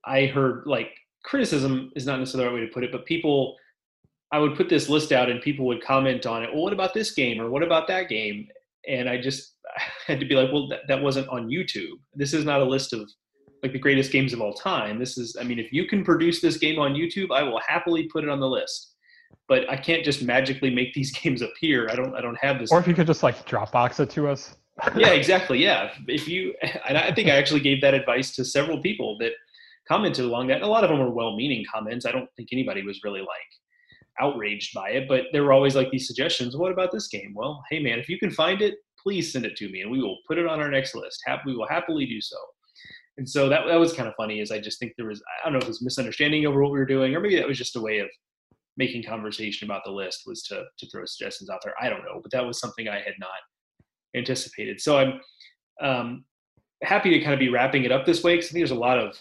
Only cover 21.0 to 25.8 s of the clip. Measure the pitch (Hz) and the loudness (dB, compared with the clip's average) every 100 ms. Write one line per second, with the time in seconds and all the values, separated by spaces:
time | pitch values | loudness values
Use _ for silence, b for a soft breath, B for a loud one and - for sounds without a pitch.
21 | 135 - 165 123 117 - 160 131 113 123 | -4 -2 0 0 -4 -2 2 2 2 -2
22 | 131 120 120 117 139 131 113 170 180 170 | -2 -4 -6 -2 0 0 4 4 6 4
23 | 165 156 131 - - 113 107 123 123 - | 4 4 2 0 -4 -4 0 2 2 2
24 | 135 - 147 135 - - _ - - - | -2 0 -2 -2 -8 -20 _ -4 -2 6
25 | 220 160 135 185 - 127 190 117 | 6 6 6 4 4 4 4 4